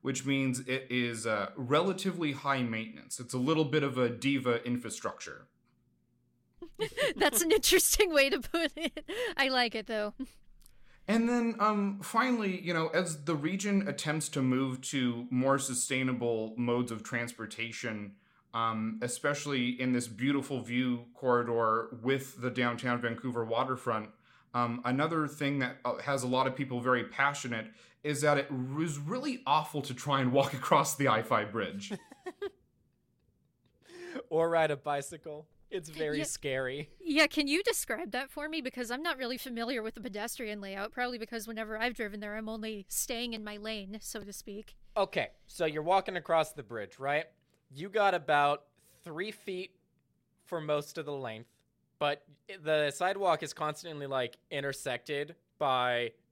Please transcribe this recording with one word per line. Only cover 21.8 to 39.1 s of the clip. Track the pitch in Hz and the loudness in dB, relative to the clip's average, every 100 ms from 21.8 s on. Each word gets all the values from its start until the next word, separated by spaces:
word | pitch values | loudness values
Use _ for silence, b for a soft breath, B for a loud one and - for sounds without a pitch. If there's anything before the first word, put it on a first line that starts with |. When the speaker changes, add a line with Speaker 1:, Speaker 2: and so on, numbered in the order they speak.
| 113 123 | 0 -4
Speaker 1:
with | 113 135 135 - | 0 0 0 -6
the | 123 | -4
downtown | 113 123 113 127 120 | 0 0 0 0 0
Vancouver | 120 117 131 120 | 0 -2 -4 -2
waterfront, | 113 113 131 127 - 110 107 - b b b | 0 0 0 0 0 -2 -2 -14 b b b
um, | 123 120 120 123 | 0 0 0 0
another | 131 160 165 147 | 2 2 2 -2
thing | 147 143 143 | -2 0 0
that, | 123 - | 0 -2
uh, | 123 110 | -4 -2
has | - 139 | -2 -2
a | 123 | 2
lot | 127 135 | 2 2
of | 131 | 0
people | 135 123 | -4 0
very | 123 127 | 2 2
passionate | 113 - 139 143 127 117 110 B B B | 2 2 2 2 -4 -4 -6 B B B
is | 147 143 | -4 2
that | 147 147 | 4 4
it | 139 | 2
was | 135 127 143 165 143 | -4 -4 -2 -2 -2
really | 147 247 285 247 - | -4 -4 -2 -4 2
awful | 151 156 147 | 2 2 -4
to | 139 123 | -6 -6
try | 139 139 | 0 2
and | 127 | 4
walk | 135 135 | 4 4
<laughs> | 127 | 0
across | - 156 139 - | 4 4 4 2
the | 139 | 4
I | 110 | 4
five | 113 117 104 | 4 2 2
bridge. | 107 95 196 - 214 | -2 -4 -6 -8 -10
Speaker 3:
<laughs> | - - - - 403 _ _ _ _ _ _ _ _ _ _ _ _ _ B 349 349 330 - | -12 -14 -14 -8 -8 _ _ _ _ _ _ _ _ _ _ _ _ _ B -16 -12 -12 -2
Or | 156 165 | 2 4
ride | 165 160 | 4 4
a | 143 | 2
bicycle. | 147 143 139 160 160 151 156 _ - | -2 -4 -4 -12 -12 -14 -14 _ -8
It's | 185 156 | -8 -8
Speaker 2:
Y-, | 156 | -4
Speaker 3:
very | 151 147 | -2 0
Speaker 2:
yeah. | 151 | -2
Speaker 3:
scary. | - 143 131 131 139 151 - | -4 -2 -2 -2 -4 -10 -10
Speaker 2:
Yeah, | 349 294 302 | 0 4 4
can | - 285 | 4 0
you | 302 | 2
describe | 403 - - 220 339 | 2 0 -2 -4 -4
that | 240 269 | -6 -6
for | - 302 | -8 -6
me? | 320 | -4
Because | 254 247 233 | -6 -6 -6
I'm | 247 | -4
not | 339 | -4